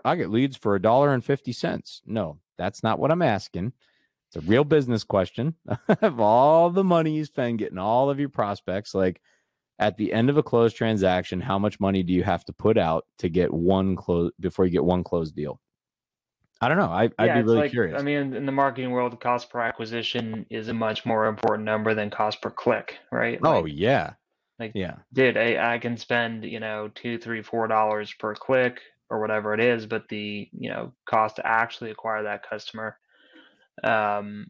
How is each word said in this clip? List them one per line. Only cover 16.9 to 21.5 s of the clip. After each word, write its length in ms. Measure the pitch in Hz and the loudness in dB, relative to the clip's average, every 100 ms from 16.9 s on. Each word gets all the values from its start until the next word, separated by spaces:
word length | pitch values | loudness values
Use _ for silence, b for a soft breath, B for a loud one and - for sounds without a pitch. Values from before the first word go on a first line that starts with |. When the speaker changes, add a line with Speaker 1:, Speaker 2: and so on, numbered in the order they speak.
Speaker 1:
I, 200 | 87 113 - | 2 0 2
I'd 100 | 117 | 2
Speaker 2:
Yeah, 60 | |
Speaker 1:
be 80 | 120 | 2
Speaker 2:
it's 40 | 113 | 4
Speaker 1:
really 140 | 117 | 2
Speaker 2:
like, 100 | 147 | 2
Speaker 1:
curious. 300 | 123 92 135 | 0 -2 -2
Speaker 2:
I 20 | |
mean, 320 | 143 147 139 | -2 -2 -2
in 120 | 120 139 | -4 -4
the 60 | |
marketing 380 | 135 139 127 127 | 0 0 0 -4
world, 300 | 123 123 117 | -2 -2 -4
cost 300 | 123 123 - | -2 -2 -4
per 100 | 120 | -4
acquisition 840 | 117 - 110 117 110 120 113 110 - | -4 -4 -8 -6 -4 -4 -6 -8 -8
is 180 | 113 110 | -10 -6
a 60 | |
much 300 | 113 110 107 120 | -4 -2 -2 -2
more 200 | 110 110 | 0 0
important 380 | 107 113 | 0 0